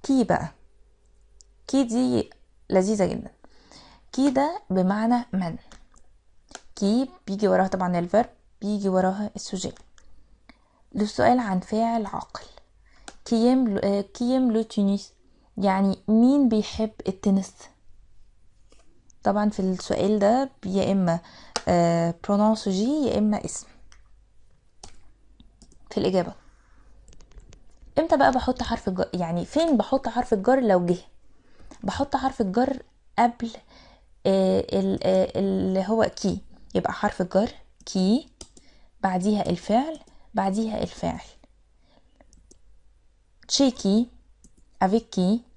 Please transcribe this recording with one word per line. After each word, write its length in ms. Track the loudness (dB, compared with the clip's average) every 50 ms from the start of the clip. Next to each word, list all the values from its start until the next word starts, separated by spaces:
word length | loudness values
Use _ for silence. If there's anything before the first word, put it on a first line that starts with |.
| 0 2
كي 160 | 2 2 2
بقى. 240 | 2 0 -2 -2 -8 -14 _ -20 -20 _ _ -20 _ _ _ _ _ _ _ -20 _ -20 -20 -20 _ _ _ -8
كي 180 | 0 0 0 2
دي 460 | 2 0 0 0 2 0 0 -2 -4 -12 _ -20 _ _ _ -6 2
لذيذة 360 | 2 2 2 2 0 0 0
جدا. 240 | -2 -2 -8 -10 -14 -18 _ -20 -20 -20 -20 _ -20 -20 -20 -20 -20 -20 -20 _ -10
كي 180 | -2 0 0 2
ده 320 | 2 2 0 0 -4 -8 -8 -2
بمعنى 540 | 0 0 0 0 0 0 0 0 0 0 0 -4
من. 240 | -6 -6 -6 -6 -10 -12 -16 -20 -20 -20 -20 _ -20 -20 -20 -20 -20 _ _ _ _ -20 _ _ -20 -20 _ -20 -6
كي 340 | -2 0 2 2 0 -2 -4 -8 -16 _
بيجي 220 | -8 -4 0 2 2
وراها 180 | 4 4 2
طبعا 320 | 0 0 -2 -2 -2 -2 -2
الفيرب، 300 | -2 2 2 2 2 0 -8 _ _ _ _ _
بيجي 280 | -6 -6 -6 -2 -2 0
وراها 420 | 2 2 2 2 -2 -2 -8 -8 -10
السوجي. 360 | -12 -12 -10 -8 -8 -8 -10 -10 -12 -20 -20 -20 -20 -20 -20 -20 -20 -20 _ -20 _ _ -20 -20 _ _ _ _ _ _ _ -4
للسؤال 440 | -2 -2 -2 0 2 4 4 4 4
عن 220 | 2 0 -2 -2
فاعل 460 | -2 -2 -2 0 0 0 0 -2 -4
عاقل. 380 | -4 -8 -10 -10 -10 -16 -16 -16 -18 -20 -20 -20 _ _ _ _ _ -20 -20 -20 -20 -20 -20 -4
كيم 440 | -2 0 2 4 4 4 4 2 0
لو، 100 | 0 0
آه، 220 | 0 0 0 0
كيم 520 | -2 -6 -6 -4 -2 0 0 2 2 2
لو 100 | 2 0
تونس. 500 | -2 -2 -2 0 0 0 0 -2 -6 -12 _ _ _ _ _ _ _ _ _ 0
يعني 400 | 0 2 2 2 2 0 0 -2 _ 2
مين 400 | 4 6 6 6 6 4 4 4
بيحب 440 | 2 2 0 -2 -4 -4 -4 -6 -6 -8 -8 -8
التنس؟ 440 | -8 -2 0 2 2 2 0 -6 _ -20 -20 -20 _ _ _ -20 -20 -20 -20 -20 -20 -20 -20 -20 _ _ -20 -20 _ _ -20 -20 -20 -20 -20 -20 _ -20 _ -20 -20 -4
طبعا 280 | -2 0 0 2 0 0
في 100 | 0 0
السؤال 580 | -2 -2 -2 -4 -4 -4 -2 0 2 0 2 4
ده 320 | 4 4 4 2 0 -4 -8 _ -10
يا 260 | -4 -2 0 0 2
إما، 280 | 0 2 2 0 0 -2 -4 -12 -20 -20 -20 -10 -10 -6 0 2
آه، 460 | 2 4 4 4 2 2 0 -2 -4 -6 -2
برونون 300 | 0 2 4 4 2 2
سوجي 520 | 0 -2 -2 0 0 0 0 0 0 0
يا 120 | 0 0 2
إما 260 | 0 0 0 -2 -6
اسم 220 | -8 -10 -12 -14 -18 -20 -20 -20 -20 -20 -20 -20 _ -20 _ _ _ _ -20 -20 -20 -20 _ _ _ _ -20 -20 -20 -20 -20 -20 -20 -20 _ _ -20 -20 _ -20 -20 _ _ -20 -20 -20 -20 -20 -8
في 80 | -4 -2
الإجابة. 340 | 0 2 0 0 -2 -2 -8 -16 _ -20 -20 _ _ _ -20 -20 -20 -20 -20 -20 -20 -20 -20 -20 -20 _ -20 -20 -20 -20 -20 -20 -20 -20 -20 -20 -20 -4 -2 -2
إمتى 180 | 0 2 2
بقى 160 | 4 4 4
بحط 300 | 4 2 -2 -2 -4 -4
حرف 260 | -4 -6 -6 -4 -4 -6
الجر؟ 200 | -4 -4 -4 -4 -4
يعني 300 | -6 -4 -2 -4 -4 -6
فين 320 | -2 0 0 2 4 2
بحط 320 | 2 2 0 -2 -2 -2 -2
حرف 240 | -4 -4 -2 0
الجر 280 | -2 0 2 2 2 4
لو 260 | 4 4 2 2 2
جه؟ 120 | 0 -2 -2 -4 -20 -20 -20 -20 -20 -20 -20 _ _ -20 -20 -20 -20 -18 -10
بحط 340 | -8 -8 -4 -4 -4 -4 -2
حرف 240 | -2 -2 -4 -2 -2
الجر 420 | -2 0 2 0 0 0 -2 -8 -10 _ _ _ _ -8 0 2
قبل، 320 | 2 2 0 -4 -12 -12 -12 -16 _ _ -20 -20 -20 -20 -20 _ _ _ -20 _ _
آه، 340 | 0 2 4 2 2 2 0 0 0
ال-، 280 | -2 -2 0 0 -2 -2
آه، 360 | 0 2 2 2 0 0 -2 -2
اللي 460 | -2 0 0 0 0 0 0 -2 0 0
هو 220 | 0 0 0 0 -2
كي. 260 | -4 -4 -4 -4 -4 -8 -14 -20 -20 -20 -4 -4
يبقى 180 | -2 -2 -2
حرف 280 | -4 -2 -4 -4 -2 -2
الجر 300 | -6 0 2 0 0 0 -6 -14 -20 _ _ _ -18
كي، 420 | -6 -2 0 2 4 2 2 0 -8 _ _ -20 _ _ -20 _ -20 -20 -20 -20 -20 _ -4
بعديها 500 | -2 -2 0 0 0 0 0 0 0 -2
الفعل، 500 | -4 -4 -2 0 0 0 0 0 -8 -12 -16 -20 -20 -20 -20 -8 -6
بعديها 480 | -2 -2 -2 -2 -2 -4 -4 -4 -6
الفاعل. 440 | -6 -8 -8 -8 -6 -6 -6 -8 -14 -18 -20 -20 -20 _ _ _ _ _ _ _ _ _ _ _ _ _ _ _ -20 _ -20 -20 _ _ -20 _ -20 -20 -20 -20 _ -20 _ _ _ _ _ _ _ _ _ _ -8 -4
Chez 200 | 2 2 2 2
qui? 340 | 2 0 0 2 2 2 2 -2 -8 -20 _ _ -20 _ -20 -20 _ -20 -20 _ _ -2 0
Avec 180 | 2 2 0 -2 _ -2
qui? 240 | 0 2 2 0 0 -4 _ -20